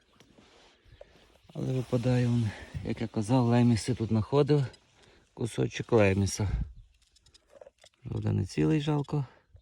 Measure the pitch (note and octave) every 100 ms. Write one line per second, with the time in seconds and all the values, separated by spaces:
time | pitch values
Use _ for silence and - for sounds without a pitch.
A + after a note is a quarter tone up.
0 | _ _ _ _ _ _ _ _ _ -
1 | - _ _ _ _ - C3 C3 A#2+ B2+
2 | B2+ B2 A#2+ A#2+ A2 - - - - A2+
3 | A2+ A2+ G#2+ C3+ A#2+ A#2+ A#2+ A2+ - A2+
4 | A2+ A2+ G#2 C#3+ C#3+ D3 B2+ - _ _
5 | _ _ _ - A#2 - B2 - - A#2
6 | G2+ F#2+ F#2+ - G#2+ - - - - _
7 | _ _ _ _ _ - - _ - _
8 | A#2+ G#2+ G#2+ G#2 F#2+ - D#3 D#3 C#3+ D3
9 | C#3 D3+ C3 _ _ -